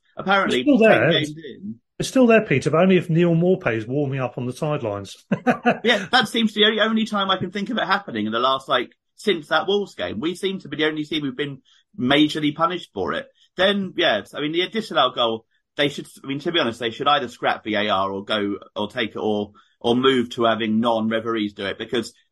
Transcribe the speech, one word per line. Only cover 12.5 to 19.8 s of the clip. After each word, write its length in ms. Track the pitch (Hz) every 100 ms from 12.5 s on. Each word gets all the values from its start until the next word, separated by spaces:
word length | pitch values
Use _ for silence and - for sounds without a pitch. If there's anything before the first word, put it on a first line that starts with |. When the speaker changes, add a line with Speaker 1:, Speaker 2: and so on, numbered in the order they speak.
| 147
Speaker 1:
punished 340 | 165 175 -
for 200 | 101 85
it. 140 | 80 - _ _ -
Then, 360 | 190 202 185 156
yeah, 240 | 165 - -
I 60 | 135
mean, 140 | 147
the 140 | 165 185
disallowed 460 | 220 - 156 131 123
goal, 300 | 120 113 - _ _ -
they 140 | 147
should, 180 | 143 143 -
I 40 | 131
mean, 120 | 139
to 120 | 175
be 80 | 165
honest, 200 | 131 110
they 120 | 117
should 160 | 110 143
either 180 | 147 120
scrap 360 | - 131 - 110
V 100 | 104
A 140 | 104
R 220 | 98 95
or 120 | 98
go, 340 | 101 110 101 98 - -
or 120 | 101
take 220 | 127 113
it, 60 | -
or, 340 | 107 104 101 - _ _